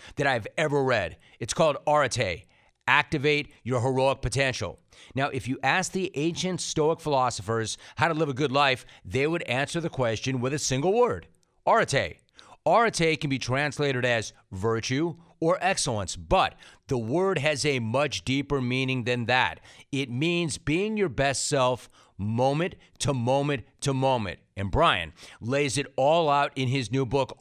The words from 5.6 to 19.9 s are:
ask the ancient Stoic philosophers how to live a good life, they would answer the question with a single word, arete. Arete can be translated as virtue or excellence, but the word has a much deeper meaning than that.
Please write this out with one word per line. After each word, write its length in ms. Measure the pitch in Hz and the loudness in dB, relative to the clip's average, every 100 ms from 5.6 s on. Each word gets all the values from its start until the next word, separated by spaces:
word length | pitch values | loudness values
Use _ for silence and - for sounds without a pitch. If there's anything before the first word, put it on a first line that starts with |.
ask 300 | 135 175 180 | 0 0 -2
the 200 | 190 185 135 | -4 -4 -2
ancient 460 | 160 165 185 175 | -4 -2 -4 -4
Stoic 400 | - - 151 160 | -4 0 0 0
philosophers 760 | 156 139 127 - 104 113 107 - - - | 0 0 0 -2 -4 -2 -4 -8 -10 -2
how 100 | 160 | 0
to 60 | |
live 160 | 156 151 | 0 -2
a 40 | |
good 200 | 123 147 | -2 0
life, 320 | 139 143 127 - - | 2 2 0 -6 -20
they 240 | - 123 147 | -6 -2 0
would 160 | 170 | -2
answer 380 | - 123 139 170 | -2 -4 -2 -4
the 80 | 165 | -6
question 500 | - 120 107 - 131 | -2 -2 -2 -2 -2
with 140 | 123 | -2
a 60 | 147 | -2
single 340 | - 131 165 | -2 0 2
word, 340 | 220 240 95 - _ _ _ - | 2 2 0 -10 _ _ _ 2
arete. 520 | 220 185 135 87 - _ _ - - 151 | 2 4 0 -2 -6 _ _ -20 -4 2
Arete 540 | 196 226 - 165 156 | 4 4 2 0 0
can 100 | 151 | -2
be 80 | 131 | -4
translated 680 | - 131 147 - 143 127 123 | -2 -2 -2 -2 -2 0 2
as 260 | 117 104 - _ | 0 -2 -12 _
virtue 640 | 98 110 113 - 131 170 - - - | -4 -2 -2 -2 -2 -2 -6 -16 -4
or 140 | 165 180 | 0 2
excellence, 560 | 180 190 143 107 87 - | 0 0 -2 -2 -4 -8
but 400 | 80 190 117 - - - - | 0 2 2 -2 -20 -16 -4
the 100 | 131 | -4
word 400 | 110 160 190 175 | -2 0 0 0
has 280 | 147 147 151 | 0 0 0
a 140 | 131 | 0
much 440 | 113 127 147 - | 0 0 0 -2
deeper 380 | - 135 139 143 | -2 -2 -2 -2
meaning 420 | 123 127 131 131 | 0 0 0 -2
than 220 | 117 123 113 | -2 -2 0
that. 340 | 127 104 78 - - - | 2 2 -2 -16 -20 -8